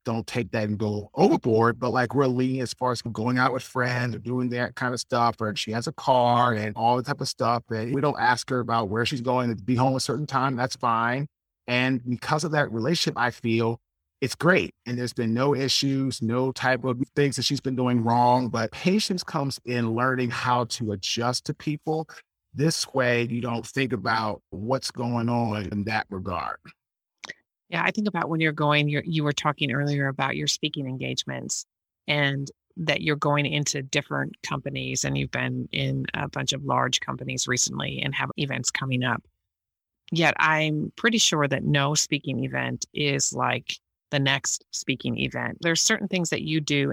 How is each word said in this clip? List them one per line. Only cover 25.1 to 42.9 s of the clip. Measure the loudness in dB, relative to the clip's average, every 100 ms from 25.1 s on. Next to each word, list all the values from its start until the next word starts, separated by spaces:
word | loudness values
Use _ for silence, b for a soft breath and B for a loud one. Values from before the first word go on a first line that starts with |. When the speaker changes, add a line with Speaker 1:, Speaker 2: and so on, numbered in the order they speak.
| 0 0
Speaker 1:
on | 0 0 -2 -4
in | -4
that | -2 -2 -2
regard. | -6 -4 -4 -6 -8 -14 -20 _ _ _ _ -18 B _ _ -8
Speaker 2:
Yeah, | -2
I | 0
think | 0 -2
about | 0 0
when | 2
you're | 2
going, | 2 4 4 4
you're, | 0
you | -2 0
were | 0
talking | 0 0 0 -2
earlier | 0 0 0 -2
about | 0 -2 -2
your | -2
speaking | -2 -4 -4 -6
engagements | -6 -6 -6 -6 -6 -6 -8 -8 _ _ _ -4
and | 0 2 0 -6 -12 _ -6
that | 0 0
you're | 2 0
going | 2 2 2
into | 0 -2 -4
different | -2 -4 -2 -4 -4 -8
companies, | -8 -6 -6 -6 -6 -4
and | -2 -2
you've | -2
been | -2 -2 -4 -4
in | -2 -2 -2 -4
a | -4 -4
bunch | -6 -4
of | -4
large | 0 0 2 0
companies | -4 -8 -6 -6 -2
recently | 0 0 -2 -6 -4
and | -4
have | -2 -4 -4
events | -4 -4 -4
coming | -4 -2 -2
up. | 0 -2 -6 _ _ _ _ _ _ _ -6
Yet | 2 2 4
I'm | 4 4 2 0 -4 -2
pretty | 0 4
sure | 2 2 2
that | 0
no | 2 2 4
speaking | 2 0 -2 -2 -4
event | -2 -2 -4 -6 -8